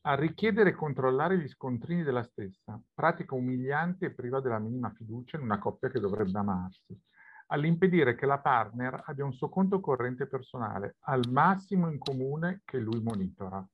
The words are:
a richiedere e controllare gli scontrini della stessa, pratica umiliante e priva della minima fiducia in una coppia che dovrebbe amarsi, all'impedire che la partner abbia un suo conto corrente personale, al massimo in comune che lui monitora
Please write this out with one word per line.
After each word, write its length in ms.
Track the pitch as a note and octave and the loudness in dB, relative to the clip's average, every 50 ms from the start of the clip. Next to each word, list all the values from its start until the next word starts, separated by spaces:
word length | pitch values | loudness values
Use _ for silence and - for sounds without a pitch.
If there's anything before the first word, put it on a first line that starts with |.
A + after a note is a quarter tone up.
a 140 | _ D3+ C#3 | _ 2 2
richiedere 560 | C#3 D3+ E3 D#3+ - G3+ A3 G3+ A3+ G#3 F3+ | 2 2 0 0 2 2 2 6 6 6 6
e 20 | D#3+ | 6
controllare 640 | - D#3 D3+ C3 - C3 C3 B2+ C3+ D3+ F3 F#3+ | 2 -4 -4 0 2 4 4 4 4 2 2 2
gli 100 | F3+ D3 | 2 0
scontrini 560 | B2+ - _ - C3 B2 A2+ - C#3+ E3+ F3 E3 | -2 -10 _ -4 -4 -4 -4 -2 -2 -2 0 0
della 200 | C#3+ B2 B2 A2+ | 0 0 0 -2
stessa, 540 | - _ - G#2+ F#2+ F#2+ _ _ - G#2+ G#2+ - _ _ | -4 _ -10 -10 -10 -12 _ _ -14 -14 -14 -14 _ _
pratica 400 | - D3 D#3+ E3+ E3 E3 - C3+ | 2 2 2 2 0 -6 -6 -4
umiliante 760 | B2+ B2+ B2+ B2+ B2+ B2+ C3+ C#3+ D3+ E3 F3 F3+ F3+ F3 | -2 -2 -2 -2 -2 -2 -2 0 0 0 -2 -2 -2 -4
e 40 | C#3+ | -6
priva 300 | B2 - B2 B2 B2+ C3+ | -6 -6 -6 -2 -2 0
della 180 | B2+ B2+ A2+ G#2+ | 0 0 -2 -2
minima 300 | G#2+ A2 B2 B2+ B2 G#2+ | -2 -4 -4 -4 -4 -6
fiducia 480 | - _ A2+ G#2+ A2 B2 B2+ - - | -6 _ -12 -10 -10 -10 -10 -10 -8
in 60 | D#3 C3+ | -6 -2
una 140 | A2 G#2+ | -2 -2
coppia 320 | G#2 - A2+ F#2+ _ - B2+ | 0 0 -4 -4 _ -6 -2
che 120 | - A#2+ | -2 -2
dovrebbe 360 | G2+ F#2+ G2 G#2 G#2 F#2+ F#2 | -2 -2 0 0 0 0 0
amarsi, 640 | G#2 G2+ G2+ F#2+ F2+ F2+ F#2 - _ _ _ A2+ - _ _ _ - - - - - - | -2 0 0 -2 -2 -4 -6 -12 _ _ _ -20 -20 _ _ _ -20 -20 -20 -20 -20 -8
all'impedire 680 | _ C#3 C#3+ D3 E3 E3+ E3 F#3+ F#3+ E3+ E3+ C#3+ B2 A#2 | _ -2 0 2 2 4 4 4 6 6 6 6 4 4
che 120 | - C#3+ | 2 2
la 140 | C#3 C#3 C#3 | 2 2 2
partner 640 | - D3 C3 A#2 A2 G#2+ A2+ A#2+ B2 B2+ - - - | 2 2 2 2 2 0 -4 -4 -4 -4 -6 -8 -10
abbia 180 | - D3 C3+ C#3+ | -10 -8 -6 -6
un 80 | C#3 | -6
suo 160 | C3+ - D#3 | -4 -6 -6
conto 320 | D3 - F#3 F#3+ F#3+ G3+ F#3+ | -2 2 2 2 4 2 0
corrente 480 | G3 D3+ C3+ A#2+ A#2 B2 B2+ B2+ C#3 | 2 0 0 0 0 -2 -2 -4 -4
personale, 720 | - - C3 A#2+ - - B2+ A#2 G#2 G#2+ F#2+ G2 - - _ _ | -4 -4 -8 -8 -8 -8 -6 -6 -4 -4 -4 -6 -6 -8 _ _
al 200 | - C#3 C3 A#2+ B2 | -2 0 0 0 2
massimo 600 | B2+ C#3 D#3 F3+ F#3+ F#3+ - _ G3 F#3 E3+ E3 | 2 4 4 4 4 2 -2 _ 2 2 2 2
in 80 | D3+ | -2
comune 600 | C3 - C#3+ C3+ B2+ C3 C3+ C#3+ D#3 E3 F3+ F#3 - _ | -4 -4 -4 -2 -2 -2 -2 -2 -2 -2 -4 -4 -6 _
che 120 | - - | -6 -4
lui 240 | C3 A2+ G#2+ A2+ A#2 | -4 -2 -2 -2 -2
monitora 640 | A2 A#2 A2+ G2+ F#2+ F#2 - _ G2+ F#2 F#2+ G2 F#2+ - | -2 -2 -2 -2 -4 -4 -4 _ -10 -8 -8 -10 -10 -12